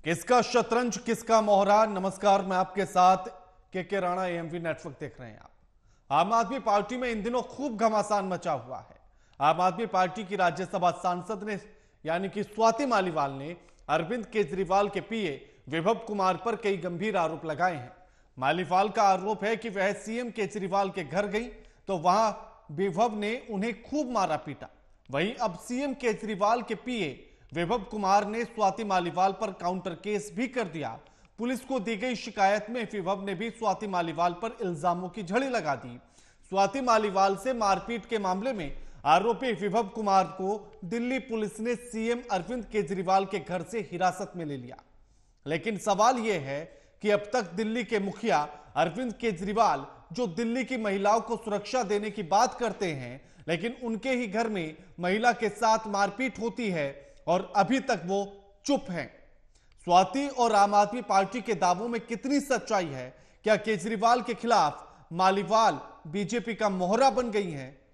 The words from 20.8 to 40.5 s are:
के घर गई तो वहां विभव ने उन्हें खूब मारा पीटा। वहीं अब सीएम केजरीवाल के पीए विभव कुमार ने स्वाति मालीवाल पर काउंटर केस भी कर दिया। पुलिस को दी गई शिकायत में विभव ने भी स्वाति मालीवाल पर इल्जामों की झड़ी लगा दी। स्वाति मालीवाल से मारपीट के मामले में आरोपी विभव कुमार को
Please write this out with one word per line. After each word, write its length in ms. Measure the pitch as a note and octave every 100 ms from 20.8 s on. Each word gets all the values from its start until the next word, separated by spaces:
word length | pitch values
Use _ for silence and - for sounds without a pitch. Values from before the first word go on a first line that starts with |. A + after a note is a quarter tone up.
| G3
के 140 | F#3
घर 240 | D3 E3 G#3
गई 200 | G3+ A#3+ - - _ -
तो 100 | F#3
वहां 340 | E3+ F#3+ A3 - - - _ D3
विभव 440 | G3 E3+ A#3 G#3+
ने 180 | G#3 A#3+ -
उन्हें 320 | G3+ A3 A3
खूब 280 | - C#4+ C4
मारा 260 | A#3 F3+ D3+
पीटा। 380 | - C#3 - _ _ _ _
वहीं 260 | C3+ F#3 B3+
अब 240 | A3 E3
सीएम 340 | - B3 C#4+ C4
केजरीवाल 680 | B3 G#3 G#3+ G#3 G3+ A#3+
के 140 | G#3 A3
पीए 480 | - A#3+ E3 - - _ -
विभव 280 | D#3+ E3+ A#3
कुमार 440 | F#3+ G#3+ G3 G3+ G#3
ने 160 | A3+ A#3
स्वाति 380 | - G3+ G3
मालीवाल 480 | G#3+ F#3 F3 D#3+ F#3+
पर 200 | G3 G#3+
काउंटर 420 | F#3 F3 F#3 F3+ E3
केस 340 | G3+ G#3 G3+ E3+
भी 120 | B3
कर 160 | B3+
दिया। 260 | G3+ D#3 B2+ A2+ - _ _ _
पुलिस 220 | A#3 C4
को 200 | - C4
दी 160 | G3 A3
गई 180 | B3 A#3
शिकायत 500 | - G#3+ G3 G#3 G#3+
में 120 | A#3+ A3
विभव 300 | G#3+ F3 G3 G3
ने 100 | F3+
भी 140 | A3+
स्वाति 380 | - A3 F#3+ G#3+
मालीवाल 460 | F#3 E3 D#3 F3
पर 240 | E3+ A3+ A#3+
इल्जामों 480 | G3 E3 F3 F3 F#3
की 140 | G3
झड़ी 260 | E3+ G#3 C4+
लगा 260 | A#3+ D#3 C3
दी। 200 | B2 A#2+ _ _ _ _ _
स्वाति 300 | F#3 G3 C4
मालीवाल 540 | B3+ A3 G#3+ F#3+ G3 G3
से 180 | B3+
मारपीट 520 | B3 G#3 F#3+ F#3 A#3 -
के 140 | A3
मामले 340 | G3 F#3 A#3+
में 240 | A3+ D3 - - - C#3
आरोपी 460 | D#3+ G#3 A#3 C4
विभव 340 | F#3+ G3+ G3+ G3+
कुमार 380 | - G#3+ F#3+ F#3
को 460 | - F#3+